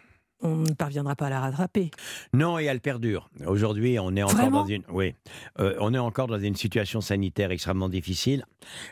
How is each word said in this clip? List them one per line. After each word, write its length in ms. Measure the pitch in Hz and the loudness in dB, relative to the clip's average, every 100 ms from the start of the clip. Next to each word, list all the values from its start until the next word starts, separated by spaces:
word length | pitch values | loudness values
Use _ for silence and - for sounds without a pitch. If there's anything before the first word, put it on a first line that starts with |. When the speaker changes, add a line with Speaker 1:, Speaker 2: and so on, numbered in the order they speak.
| - _ _ _ | -10 _ _ _
Speaker 1:
on 160 | 165 160 | -2 2
ne 160 | 160 | 0
parviendra 420 | 147 143 143 143 139 | 0 -2 -2 -2 -2
pas 120 | 143 | -2
à 20 | |
la 100 | 135 | 0
rattraper. 500 | 131 143 185 214 170 - - - - | -2 0 0 0 0 -4 -12 -14 0
Speaker 2:
Non, 260 | 123 165 170 | 2 4 2
et 60 | 151 | 0
elle 160 | 127 | 0
perdure. 500 | 143 123 113 95 - - 85 | -2 -2 -2 -2 -4 -8 0
Aujourd'hui, 500 | 98 107 107 120 120 | 2 2 2 2 2
on 160 | 92 98 | 2 2
est 60 | |
encore 140 | 101 104 | 4 6
Speaker 1:
Vraiment ? 260 | 131 139 | 6 4
Speaker 2:
dans 60 | 98 | 2
une, 160 | 104 - | -2 -4
oui. 260 | 90 92 - - - - - | -2 -2 -2 -14 -18 -14 -2
Euh, 160 | 98 95 | 0 2
on 140 | 104 | 0
est 40 | 127 | 0
encore 300 | 120 110 127 | 0 -2 -2
dans 120 | 110 | -2
une 160 | 101 98 | -2 -2
situation 460 | 104 113 101 113 | 0 0 0 -2
sanitaire 500 | - 101 95 - 98 | -2 0 0 0 -2
extrêmement 380 | 90 - 95 92 | -2 -2 0 0
difficile. 560 | 92 87 90 123 139 - _ - - - | -2 -2 -2 0 0 -4 _ -18 -16 -6